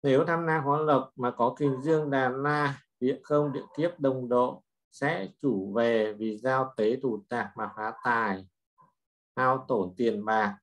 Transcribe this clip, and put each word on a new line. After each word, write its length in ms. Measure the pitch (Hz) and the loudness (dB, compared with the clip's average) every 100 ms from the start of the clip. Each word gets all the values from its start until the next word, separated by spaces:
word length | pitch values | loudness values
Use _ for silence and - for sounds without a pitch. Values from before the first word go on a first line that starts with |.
Nếu 220 | 143 135 160 | 4 2 2
tham 200 | 170 165 | 0 0
lang 180 | 160 | 0
hóa 160 | 139 147 | 0 0
lộc 320 | 151 135 - - | 2 2 0 -4
mà 160 | 123 | -6
có 240 | 123 120 - | 0 0 2
kinh 240 | 147 127 | -2 0
dương 280 | 143 156 147 | 0 0 2
đàn 340 | 135 127 131 | 0 0 0
na, 400 | 143 147 143 139 _ _ | -2 0 0 -4 _ _
địa 200 | 127 135 | -2 -2
không, 280 | - 147 147 | 0 0 0
địa 140 | 143 - - | -4 -10 -4
kiếp 220 | 170 175 | -4 0
đồng 300 | 139 127 123 | -2 0 0
độ, 340 | 123 127 - _ _ _ | 2 2 -2 _ _ _
sẽ 380 | - 143 175 190 _ | -4 -4 -2 -8 _
chủ 320 | 143 104 98 | -2 0 -2
về 400 | 104 117 113 107 | 2 4 4 2
vì 240 | 104 110 107 | -2 -4 -2
giao 360 | 123 131 131 - | 0 0 0 0
tế 220 | 107 131 | 0 2
thủ 220 | 135 104 - | -2 -4 -6
tạc 180 | 123 101 113 | -6 -6 -8
mà 140 | 104 107 | -8 -6
phá 180 | 107 113 | -8 -4
tài, 440 | 123 117 110 95 92 _ _ _ _ _ _ _ _ - | 0 0 0 -4 -8 _ _ _ _ _ _ _ _ 0
hao 300 | 127 135 135 | 0 0 0
tổn 260 | 120 92 90 | -2 -2 0
tiền 280 | 117 104 104 | 0 0 0
bạc 320 | 110 107 101 | 0 0 -4